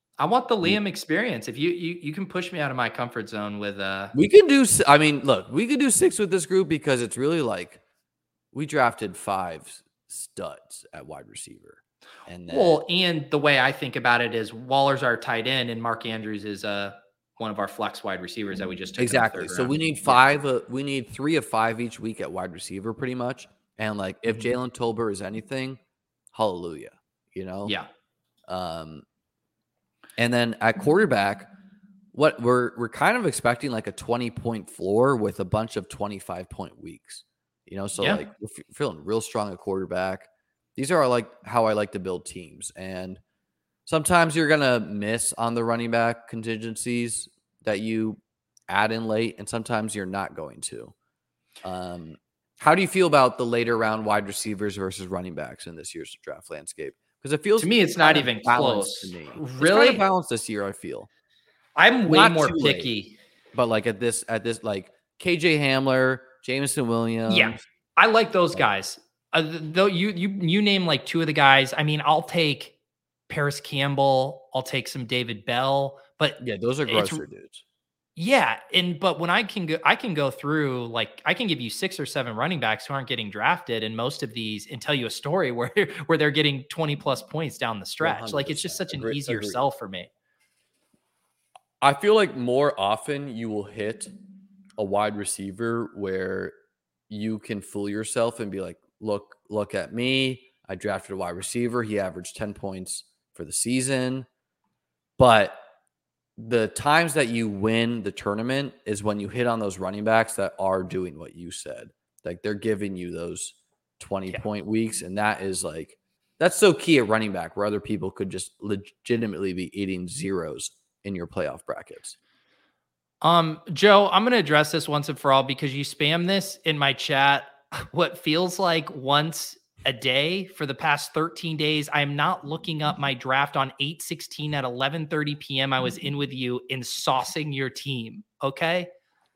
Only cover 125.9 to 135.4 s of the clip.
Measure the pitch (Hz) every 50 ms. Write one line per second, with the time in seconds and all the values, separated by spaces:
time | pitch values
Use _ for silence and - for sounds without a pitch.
125.9 | - - 151 147 160 170 175 180 196 196 190 - - - _ 160 156 147 143 139
126.9 | 135 - - - 151 135 139 139 139 139 - - - _ _ _ - - - -
127.9 | - 147 175 151 - - - 151 151 165 180 175 180 - 190 175 165 165 151 -
128.9 | - 147 127 131 143 147 151 165 156 - - - - _ _ _ _ _ - 135
129.9 | 135 113 - 131 127 139 139 127 180 196 180 - - - 156 135 135 - - 156
130.9 | 143 143 - - - 156 160 170 165 - - 165 160 147 151 151 156 151 147 -
131.9 | - 147 143 143 143 143 147 170 185 - - 139 156 160 - - 160 151 151 147
132.9 | 147 - 139 139 135 123 - 131 131 135 143 139 - 143 135 131 - - 139 143
133.9 | 165 - - - 170 147 - - - - 147 151 147 143 131 123 123 123 131 139
134.9 | 147 165 156 151 160 151 151 151 147 147